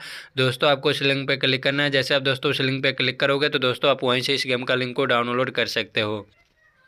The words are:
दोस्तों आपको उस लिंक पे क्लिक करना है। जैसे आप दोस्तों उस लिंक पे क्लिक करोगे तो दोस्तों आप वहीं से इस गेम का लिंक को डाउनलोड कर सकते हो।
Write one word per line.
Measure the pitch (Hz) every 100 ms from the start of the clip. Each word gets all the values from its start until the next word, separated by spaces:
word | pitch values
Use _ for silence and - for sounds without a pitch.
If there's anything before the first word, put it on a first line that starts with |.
| - - - 131
दोस्तों | 131 131 151
आपको | 139 147
उस | 139
लिंक | 139 139 139
पे | 139
क्लिक | 135 131
करना | 139 139
है। | 143
जैसे | 135 127
आप | 143
दोस्तों | 135 131 147
उस | 131
लिंक | 131 135
पे | 135
क्लिक | 131 127 127
करोगे | 143 139 147
तो | 151
दोस्तों | 127 117 147
आप | 135
वहीं | 131 123
से | 123
इस | 139 135
गेम | 123
का | 131
लिंक | 127 127 123
को | 135
डाउनलोड | 120 120 123 127
कर | 123 110
सकते | 117 110 -
हो। | 107 107 101 _ _ _ _ _